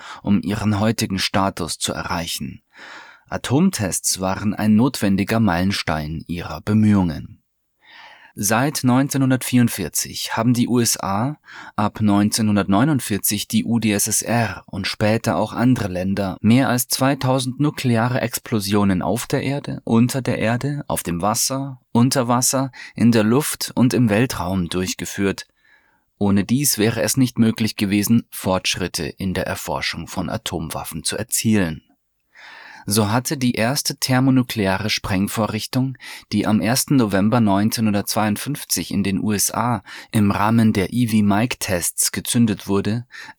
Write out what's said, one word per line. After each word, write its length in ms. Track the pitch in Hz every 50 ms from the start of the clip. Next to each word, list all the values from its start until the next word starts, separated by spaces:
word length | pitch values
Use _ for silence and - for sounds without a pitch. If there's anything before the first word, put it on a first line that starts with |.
| - - - -
um 200 | - - 101 90
ihren 400 | - 92 104 113 101 107 104 98
heutigen 360 | 107 110 113 - 110 95 95 95
Status 600 | - - - 101 98 98 - - 85 - - -
zu 160 | - - -
erreichen. 680 | 78 - - 90 87 85 85 - - 71 - - - _ _ _ - - - - - - - - _ _ _
Atomtests 920 | - 95 - - 117 147 185 190 - - 101 85 - - - - - 92
waren 340 | 92 92 95 95 101 107 -
ein 220 | - 101 107 107
notwendiger 640 | 107 123 143 - - 110 98 98 95 98 - 110 113
Meilenstein 840 | 113 95 85 85 92 98 101 - - - 78 78 76 76 80 - - -
ihrer 320 | 87 87 80 85 80 78
Bemühungen. 800 | - 98 107 110 107 107 104 98 92 82 73 - - - - - _ _ _ _ _ _ _ _ _ _ - - - - - - - _ _
Seit 480 | - 104 101 110 117 135 151 143 - -
neunzehnhundertvierundvierzig 1500 | 123 120 131 139 139 - 135 135 131 131 127 - - 127 123 120 113 - - 87 73 - - - - 92 - - - -
haben 200 | 117 113 123 120
die 120 | 120 117 -
U 120 | 120 123
S 200 | 117 - - -
A, 380 | - 95 98 101 120 143 151 - _ - - - - - -
ab 260 | - 104 104 - -
neunzehnhundertneunundvierzig 1500 | 107 104 101 101 104 104 - - 110 107 101 101 92 87 98 101 131 160 151 120 - - 104 95 - - 104 101 - -
die 160 | - 110 -
U 140 | 104 117 113
d 140 | 110 110
S 160 | 101 101 - 107
S 160 | 104 - -
R 400 | - 110 120 113 101 95 - -
und 220 | - - 101 92 -
später 480 | - - 107 104 110 113 - 117 82
auch 180 | 85 107 107 -
andere 340 | 92 117 127 123 98 98 95
Länder 500 | 92 90 92 95 98 101 98 92 - -
mehr 260 | - 104 117 131 135 107
als 200 | 120 127 - -
zweitausend 720 | - - 131 135 143 135 - 131 131 135 127 127 123 -
nukleare 600 | 147 147 - - - 123 117 113 117 123 123 -
Explosionen 840 | - 117 - - - - 120 107 95 98 104 101 101 98 95 85 -
auf 240 | 80 101 117 - -
der 160 | 147 127 -
Erde, 380 | 131 139 - - - 135 131 -
unter 400 | - 113 117 120 123 - 135 123
der 160 | 127 117 -
Erde, 440 | 101 110 120 123 135 139 147 143 - -
auf 160 | - - -
dem 180 | 92 85 85
Wasser, 580 | 92 104 113 - - - 131 135 139 139 131 - _ _
unter 360 | - 117 120 135 - 139 120 120
Wasser, 440 | 123 123 127 - - 131 135 131 - - - - -
in 160 | - 110 120
der 120 | 113 113 104
Luft 480 | 110 120 147 156 - - - - - -
und 180 | - 120 131 87
im 160 | 110 127 107
Weltraum 580 | 101 107 131 127 - - 85 87 95 95 85 -
durchgeführt. 800 | - 92 92 - - - 87 - - - 98 95 92 - - - _ _ _ _ _ _ _ _ _ _ _ _ _ -
Ohne 260 | 101 98 98 101 95
dies 360 | - 117 139 147 - - 107
wäre 240 | 101 113 110 104 80
es 140 | 107 - 135
nicht 200 | 127 120 - -
möglich 380 | 113 113 110 - 110 104 -
gewesen, 500 | - 107 95 104 104 101 - 117 117 - _
Fortschritte 720 | - - - 98 92 92 - - - - 92 87 - - 80
in 320 | 65 - - 98 92 87
der 100 | 90 -
Erforschung 600 | - - - - 87 76 67 - - - 82 82 -
von 240 | - 95 85 -
Atomwaffen 720 | - - - - 95 80 80 80 - - - - - 80 -
zu 140 | - 92 -
erzielen. 640 | 107 - - - - 113 107 104 92 82 78 - - _ _ _ _ _ _ _ _ _ _ - - - - - - - - - -
So 280 | 107 104 110 104 101 110
hatte 240 | 127 127 - 165 135
die 160 | 123 123 120
erste 420 | - 110 120 143 - - - -
thermonukleare 920 | - - - 127 127 131 135 131 131 127 - - 110 98 95 95 95 98 107
Sprengvorrichtung, 1080 | - - - 104 98 92 101 101 - 117 107 101 101 110 - - - 127 131 135 127 - - - - - - _ -
die 120 | 107 -
am 140 | 95 107 98
ersten 380 | 78 107 127 - - - 151 131
November 420 | 117 101 98 95 101 110 120 120
neunzehnhundertzweiundfünfzig 1500 | 110 101 95 98 104 110 - 120 110 107 101 101 95 - - 113 107 107 104 104 - 135 143 - - - - 95 85 -
in 120 | - 101 92
den 180 | 98 95 -
U 100 | - 107
S 200 | 104 95 - -
A 320 | - 104 110 123 120 95 - - - - - -
im 200 | - 110 104 101
Rahmen 420 | 95 95 101 110 117 117 110 110 101
der 180 | 104 92 -
E 160 | - 123 123 110
V 180 | 110 107 104
Mike-Tests 840 | 101 98 104 120 123 - - - - 95 85 - - - - - -
gezündet 560 | - 98 - - - 120 117 107 98 - - -
wurde, 380 | 98 98 95 101 110 120 120 - - - - - -